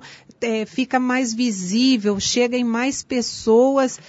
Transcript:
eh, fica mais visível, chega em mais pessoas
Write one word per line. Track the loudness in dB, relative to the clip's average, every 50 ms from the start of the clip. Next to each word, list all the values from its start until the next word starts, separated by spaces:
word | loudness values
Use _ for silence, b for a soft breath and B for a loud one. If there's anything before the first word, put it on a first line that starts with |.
| B B B B B B -12 -8
eh, | -6 -4 -4 -4 -6
fica | -6 -4 -4 -4 0 0 -2
mais | 0 0 0 0 -2 -2
visível, | -2 -2 -2 -2 -2 -4 -4 -2 0 2 4 4 2 2 2 0 -2 0
chega | -2 -2 0 0 0 0 0 -2
em | -2
mais | 0 0 0 -2 -2 -4 -6
pessoas | -6 -4 -4 -4 -2 -4 -8 -4 2 4 6 6 6 6 4 2 0 0 -2 -8 B